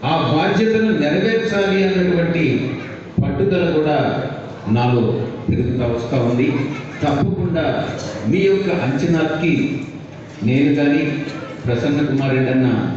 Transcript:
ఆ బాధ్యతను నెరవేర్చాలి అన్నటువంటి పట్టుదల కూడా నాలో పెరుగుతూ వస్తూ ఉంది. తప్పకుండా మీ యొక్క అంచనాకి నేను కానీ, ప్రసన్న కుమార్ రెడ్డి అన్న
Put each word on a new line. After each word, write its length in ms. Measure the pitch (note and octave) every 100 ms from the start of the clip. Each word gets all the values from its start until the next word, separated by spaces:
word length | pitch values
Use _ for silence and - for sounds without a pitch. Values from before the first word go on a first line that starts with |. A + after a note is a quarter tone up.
| B2+
ఆ 20 | D#3+ B2+
బాధ్యతను 560 | D#3 G3 G3+ A3 A3 A3 D#3+
నెరవేర్చాలి 760 | D3 F3+ G#3+ A3+ A3 G3+ G3 F#3+ F#3+
అన్నటువంటి 580 | F#3 F3+ F3 E3 E3 C#3+ A#2+ - - - - - -
పట్టుదల 420 | - - G3 F#3 E3+ D3+
కూడా 200 | D3+ C#3+ C3 - - - - - - A2+
నాలో 260 | B2 B2 G#2+ - - - -
పెరుగుతూ 380 | B2 B2 B2 B2
వస్తూ 220 | A#2 - C3+ A#2+
ఉంది. 180 | B2 C#3+ B2+ - - - -
తప్పకుండా 640 | D3+ C#3 F#3+ F#3 F3+ D#3+ C#3+ - - - - - G#2
మీ 100 | E3+ G3
యొక్క 220 | G3 F#3 F3 B2
అంచనాకి 640 | C#3+ E3 D#3+ D#3 E3 E3+ C3+ C#3 C3 - - - - - - G#2
నేను 220 | C3 D3 C#3+
కానీ, 240 | C#3+ D3+ D3 - - - - -
ప్రసన్న 360 | B2 A#2+ C#3+ C#3+ C#3+
కుమార్ 240 | C3+ C#3 C3
రెడ్డి 160 | B2+
అన్న 140 | C3 B2+ A2 -